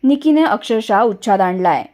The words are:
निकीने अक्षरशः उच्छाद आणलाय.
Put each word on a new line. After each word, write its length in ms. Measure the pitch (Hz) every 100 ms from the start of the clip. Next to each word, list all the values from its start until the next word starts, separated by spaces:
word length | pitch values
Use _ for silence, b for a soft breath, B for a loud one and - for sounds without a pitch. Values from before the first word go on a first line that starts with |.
निकीने 380 | 262 285 302 302
अक्षरशः 580 | 320 208 - 226 220 202
उच्छाद 400 | 233 196 233 196
आणलाय. 440 | 185 185 180 143 -